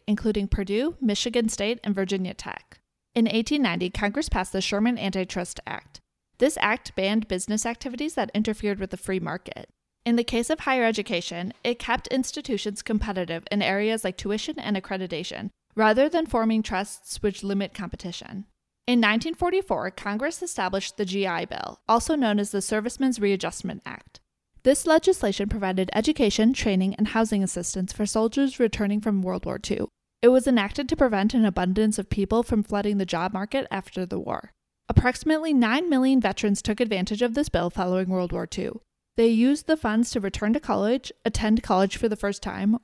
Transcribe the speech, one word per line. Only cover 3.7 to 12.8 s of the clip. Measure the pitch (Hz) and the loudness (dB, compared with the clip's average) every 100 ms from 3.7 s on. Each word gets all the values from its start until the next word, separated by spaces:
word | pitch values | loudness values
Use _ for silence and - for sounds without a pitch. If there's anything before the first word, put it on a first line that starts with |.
| 170 180 | 0 -2
Congress | - 202 233 320 | 0 -2 0 -2
passed | 202 190 | -2 -2
the | 190 | -2
Sherman | - 202 226 240 | -2 0 0 0
Antitrust | 190 190 185 185 175 - - | -2 -2 -4 -4 -8 -10 -12
Act. | - - - _ _ _ - | -12 -14 -20 _ _ _ 2
This | 269 - | 2 4
act | 208 233 - - | 0 0 -6 -4
banned | 190 220 214 | 0 0 0
business | 185 202 214 226 | -4 -2 -4 -4
activities | 233 269 240 302 | -6 -8 -6 -6
that | - 233 | -4 -2
interfered | 208 220 214 208 202 | -2 -2 -2 -4 -4
with | 190 | -6
the | 185 | -8
free | - 190 | -4 -4
market. | 165 165 - - - _ _ _ 240 | -4 -8 -10 -14 -16 _ _ _ 0
In | 233 | 0
the | |
case | 240 233 233 | 2 -2 0
of | 311 | -2
higher | 294 262 226 | 0 2 2
education, | 220 208 175 - 170 185 - | 0 -2 -4 -4 -6 -8 -6
it | - 240 | -4 -4
kept | - 240 - | -2 -4 -2
institutions | 269 254 294 285 202 214 202 | -2 -2 -6 -4 -4 -4 -6